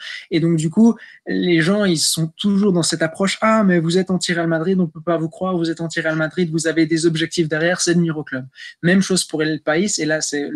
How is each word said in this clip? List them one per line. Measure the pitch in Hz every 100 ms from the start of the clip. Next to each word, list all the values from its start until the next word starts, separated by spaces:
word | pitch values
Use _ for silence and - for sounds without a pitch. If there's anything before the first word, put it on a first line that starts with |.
| - - -
Et | 165
donc, | 165 165
du | 160
coup, | 214 226 220 - - -
les | 190 180 160
gens, | 160 208
ils | 196 156
sont | - 165 160 -
toujours | 208 196 208
dans | 175
cette | 156 165
approche, « | 160 - 196 -
Ah, | 220 220
mais | 196 175
vous | 165 185
êtes | 185
anti-Real | 180 - 170 165
Madrid, | 160 175 185
on | 165
peut | 160
pas | 175 165
vous | 160
croire, | - 185 175
vous | 165
êtes | 165
anti-Real | 165 165 160 160
Madrid, | 156 180 165
vous | 160 160
avez | 156 156
des | 165
objectifs | 165 160 160 175 151
derrière, | 156 170 180
c'est | 175
de | 175
nuire | 165 151
au |
club. » | 139 131 135 - - -
Même | 165 196
chose | 190 185
pour | - 156
El | 156 151
País, | - 156 202 -
et | 151
là, | 156
c'est | - 147 147